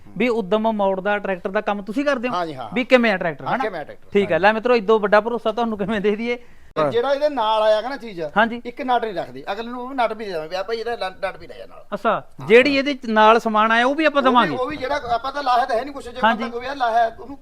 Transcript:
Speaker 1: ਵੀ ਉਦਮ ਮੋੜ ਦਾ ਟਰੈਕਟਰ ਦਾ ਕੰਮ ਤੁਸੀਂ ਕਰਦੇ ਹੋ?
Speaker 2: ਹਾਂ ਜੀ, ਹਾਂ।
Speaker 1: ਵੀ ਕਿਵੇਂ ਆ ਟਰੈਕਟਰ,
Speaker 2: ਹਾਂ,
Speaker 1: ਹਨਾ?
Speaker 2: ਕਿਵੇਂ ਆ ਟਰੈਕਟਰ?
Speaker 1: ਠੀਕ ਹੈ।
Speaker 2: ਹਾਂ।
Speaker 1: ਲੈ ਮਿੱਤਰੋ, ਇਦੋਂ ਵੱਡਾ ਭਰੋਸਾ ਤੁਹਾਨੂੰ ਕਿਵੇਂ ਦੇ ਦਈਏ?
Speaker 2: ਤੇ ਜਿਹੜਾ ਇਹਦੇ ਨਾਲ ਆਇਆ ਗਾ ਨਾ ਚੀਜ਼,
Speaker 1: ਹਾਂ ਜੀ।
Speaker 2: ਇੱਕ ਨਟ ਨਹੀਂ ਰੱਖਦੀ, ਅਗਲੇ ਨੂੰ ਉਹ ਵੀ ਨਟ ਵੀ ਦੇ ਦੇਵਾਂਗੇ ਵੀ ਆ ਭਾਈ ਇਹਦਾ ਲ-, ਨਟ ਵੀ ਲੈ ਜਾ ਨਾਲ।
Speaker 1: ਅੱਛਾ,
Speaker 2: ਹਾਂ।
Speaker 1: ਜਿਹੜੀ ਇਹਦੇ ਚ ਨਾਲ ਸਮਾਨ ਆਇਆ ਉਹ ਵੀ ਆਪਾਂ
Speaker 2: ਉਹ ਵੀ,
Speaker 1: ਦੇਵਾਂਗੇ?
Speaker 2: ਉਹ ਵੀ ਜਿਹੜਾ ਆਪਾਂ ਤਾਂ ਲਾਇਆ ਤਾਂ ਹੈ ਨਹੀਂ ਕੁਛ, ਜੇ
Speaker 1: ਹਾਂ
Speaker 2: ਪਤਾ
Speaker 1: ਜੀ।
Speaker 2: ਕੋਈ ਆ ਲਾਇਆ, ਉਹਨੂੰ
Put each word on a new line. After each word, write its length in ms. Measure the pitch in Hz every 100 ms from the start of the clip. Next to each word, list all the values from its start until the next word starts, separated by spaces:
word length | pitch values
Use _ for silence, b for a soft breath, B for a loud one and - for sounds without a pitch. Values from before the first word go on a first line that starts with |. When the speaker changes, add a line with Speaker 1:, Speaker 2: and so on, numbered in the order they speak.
| b 104
Speaker 1:
ਵੀ 100 | 247
ਉਦਮ 440 | 226 185 214 220
ਮੋੜ 280 | 214 196 190
ਦਾ 180 | 185 208
ਟਰੈਕਟਰ 320 | 202 185 196
ਦਾ 100 | 202
ਕੰਮ 220 | 208 202
ਤੁਸੀਂ 220 | 196 226
ਕਰਦੇ 240 | 294 269 247
ਹੋ? 60 |
Speaker 2:
ਹਾਂ 120 | 180 165
ਜੀ, 80 |
ਹਾਂ। 160 | 135 113
Speaker 1:
ਵੀ 100 | 202
ਕਿਵੇਂ 280 | 254 254 233
ਆ 40 | 190
ਟਰੈਕਟਰ, 280 | 180 143
Speaker 2:
ਹਾਂ, 100 | 139
Speaker 1:
ਹਨਾ? 100 | 214
Speaker 2:
ਕਿਵੇਂ 160 | 220 180
ਆ 40 |
ਟਰੈਕਟਰ? 240 | 143 107 -
Speaker 1:
ਠੀਕ 160 | 202 190
ਹੈ। 40 |
Speaker 2:
ਹਾਂ। 80 | 160
Speaker 1:
ਲੈ 120 | 196
ਮਿੱਤਰੋ, 220 | 220 226
ਇਦੋਂ 260 | 247 190 220
ਵੱਡਾ 200 | 202 208
ਭਰੋਸਾ 320 | 214 233 226
ਤੁਹਾਨੂੰ 260 | 214 233 214
ਕਿਵੇਂ 220 | 190 220
ਦੇ 160 | 202 208
ਦਈਏ? 220 | 233 240 b b b
Speaker 2:
ਤੇ 200 | - 147
ਜਿਹੜਾ 240 | 226 262
ਇਹਦੇ 140 | 277 294
ਨਾਲ 340 | 277 220 220
ਆਇਆ 200 | 214 214
ਗਾ 60 | 226
ਨਾ 80 | 277
ਚੀਜ਼, 240 | 226 175 156 190
Speaker 1:
ਹਾਂ 100 | 226
ਜੀ। 160 | 233
Speaker 2:
ਇੱਕ 180 | 233 240
ਨਟ 220 | 262 247
ਨਹੀਂ 100 | 226
ਰੱਖਦੀ, 300 | 175 135 127 156
ਅਗਲੇ 160 | 202 226
ਨੂੰ 140 | 247
ਉਹ 60 | 247
ਵੀ 60 |
ਨਟ 180 | 277 226
ਵੀ 120 | 214
ਦੇ 60 | 214
ਦੇਵਾਂਗੇ 180 | 170 156
ਵੀ 80 | 180
ਆ 60 |
ਭਾਈ 140 | 196 233
ਇਹਦਾ 180 | 220
ਲ-, 200 | 233 190 185 190
ਨਟ 100 | 175
ਵੀ 100 | 160
ਲੈ 80 | 110
ਜਾ 80 | 92
ਨਾਲ। 180 | 85 -
Speaker 1:
ਅੱਛਾ, 200 | 202 233
Speaker 2:
ਹਾਂ। 320 | 180 - - 139
Speaker 1:
ਜਿਹੜੀ 300 | 226 269 277
ਇਹਦੇ 180 | 269
ਚ 120 | 269 233
ਨਾਲ 340 | 214 214 226
ਸਮਾਨ 320 | 226 214 220
ਆਇਆ 140 | 226 247
ਉਹ 80 |
ਵੀ 100 | 285
ਆਪਾਂ 180 | 311 277
Speaker 2:
ਉਹ 40 | 262
ਵੀ, 40 |
Speaker 1:
ਦੇਵਾਂਗੇ? 260 | 247 196 247
Speaker 2:
ਉਹ 100 | 254
ਵੀ 100 | 302
ਜਿਹੜਾ 240 | 254 285 -
ਆਪਾਂ 180 | 233 269
ਤਾਂ 100 | 277
ਲਾਇਆ 220 | 269 247
ਤਾਂ 120 | 254 233
ਹੈ 80 |
ਨਹੀਂ 100 | 269
ਕੁਛ, 100 | 277
ਜੇ 160 | 233 240
Speaker 1:
ਹਾਂ 120 | 220 220
Speaker 2:
ਪਤਾ 80 |
Speaker 1:
ਜੀ। 60 | 233
Speaker 2:
ਕੋਈ 160 | 233 247
ਆ 80 |
ਲਾਇਆ, 420 | 277 240 226 226 -
ਉਹਨੂੰ 180 | - 143